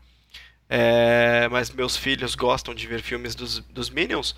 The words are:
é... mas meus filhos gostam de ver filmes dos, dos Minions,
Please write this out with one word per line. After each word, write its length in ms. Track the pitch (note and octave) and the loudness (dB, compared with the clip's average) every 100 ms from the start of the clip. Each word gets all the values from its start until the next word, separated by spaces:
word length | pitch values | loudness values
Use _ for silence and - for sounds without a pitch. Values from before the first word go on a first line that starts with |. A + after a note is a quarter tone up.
| _ _ _ - - _ - | _ _ _ -20 -20 _ -2
é... 800 | B2 A#2 A#2 A#2 A#2+ A#2 A#2 A#2+ | 2 6 6 6 6 4 4 2
mas 200 | B2 A#2+ | 0 -2
meus 240 | C3 B2+ - | -4 -4 -2
filhos 400 | C#3 C3 B2 - | -2 -2 -4 0
gostam 400 | B2 C3 - A#2 | 0 0 -2 -10
de 100 | A2+ | -8
ver 140 | A2+ | -8
filmes 340 | - A#2+ A#2+ A#2 | -6 -8 -8 -8
dos, 240 | A#2+ A#2 | -8 -8
dos 300 | - B2+ A#2 | -10 -8 -6
Minions, 460 | C3+ G3 - - | -4 -2 -2 -4